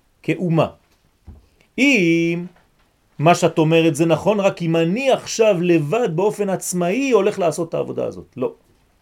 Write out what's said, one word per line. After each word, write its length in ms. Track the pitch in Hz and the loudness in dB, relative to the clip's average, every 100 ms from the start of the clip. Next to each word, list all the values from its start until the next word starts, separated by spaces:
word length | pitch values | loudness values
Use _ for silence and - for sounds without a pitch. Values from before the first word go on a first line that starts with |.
| _ _ | _ _
כאומה. 480 | - - 180 165 110 - _ _ _ _ - - _ _ _ - | -6 -4 0 0 0 -4 _ _ _ _ -20 -20 _ _ _ 0
אם 680 | 277 240 170 170 170 170 175 _ _ _ _ _ _ - | 2 4 2 2 0 -2 -8 _ _ _ _ _ _ 0
מה 160 | 156 175 | 2 4
שאת 220 | 170 165 | 2 2
אומרת 380 | 156 165 165 143 | 2 4 2 2
זה 100 | 165 | 0
נכון, 340 | 156 180 208 | 0 0 0
רק 220 | 190 - | 0 -2
אם 140 | 170 165 | -2 0
אני 360 | 165 214 269 | 0 0 0
עכשיו 500 | 185 - - 214 175 | 0 -2 0 2 2
לבד, 540 | 175 165 147 220 226 160 | 2 2 2 -2 -2 -2
באופן 340 | 208 208 196 | -2 -2 -4
עצמאי, 600 | 180 - 180 170 233 269 | -4 -4 -4 -2 -2 2
הולך 280 | 220 196 196 | 2 2 0
לעשות 300 | 175 147 165 | -2 -2 -6
את 40 | |
העבודה 320 | 151 127 127 117 | -4 -6 -6 -6
הזאת. 280 | 92 - 123 | -8 -16 -6
לא. 160 | 127 - _ _ _ _ | -6 -8 _ _ _ _